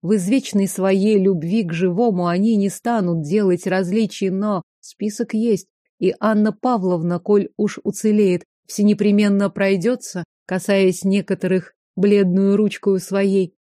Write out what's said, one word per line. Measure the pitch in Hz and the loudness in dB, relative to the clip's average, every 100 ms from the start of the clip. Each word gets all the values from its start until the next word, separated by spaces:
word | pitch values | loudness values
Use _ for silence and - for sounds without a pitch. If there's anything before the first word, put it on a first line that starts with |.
В | 170 214 | 0 -2
извечной | 180 262 - 202 196 | 2 -2 0 -2 -2
своей | - 190 196 202 214 | -2 0 2 2 2
любви | 190 185 165 214 | 2 0 0 -2
к | 185 | -2
живому | 165 185 175 240 180 175 | -2 -2 0 0 0 0
они | 175 214 214 | 0 0 2
не | 196 | 0
станут | - 233 233 180 170 | -4 -4 -2 0 -2
делать | 147 202 196 180 190 | -2 0 2 0 0
различий, | 185 180 208 214 - 190 | -2 -2 -2 -2 -2 -4
но | 190 208 196 - _ | -2 -2 -4 -6 _
список | - - 214 208 240 | -20 -8 -8 -6 -6
есть, | 220 233 196 - _ _ _ | -2 0 -2 -4 _ _ _
и | 190 - | -2 0
Анна | 214 214 214 | 0 2 0
Павловна, | - 254 240 185 175 170 175 | 0 -2 0 0 -2 -2 -4
коль | 175 208 - - | 0 0 0 -4
уж | 208 - | -4 -4
уцелеет, | - 202 220 208 202 175 - _ _ | -8 -4 0 2 2 0 -4 _ _
всенепременно | - 208 208 208 202 208 202 196 | 0 2 2 2 4 2 2 0
пройдется, | 190 196 196 175 247 - 180 165 _ - | 0 0 2 0 -4 -6 -10 -10 _ -6
касаясь | 185 - 196 190 180 | -6 0 2 2 2
некоторых | 190 202 196 185 185 185 - _ _ - | 0 0 -2 -4 0 -2 -4 _ _ 0
бледную | 202 202 185 185 196 202 | 2 4 4 2 2 2
ручкою | 214 - 202 190 | 0 -2 -2 -2
своей. | 185 196 196 196 180 _ | -2 -2 0 0 -2 _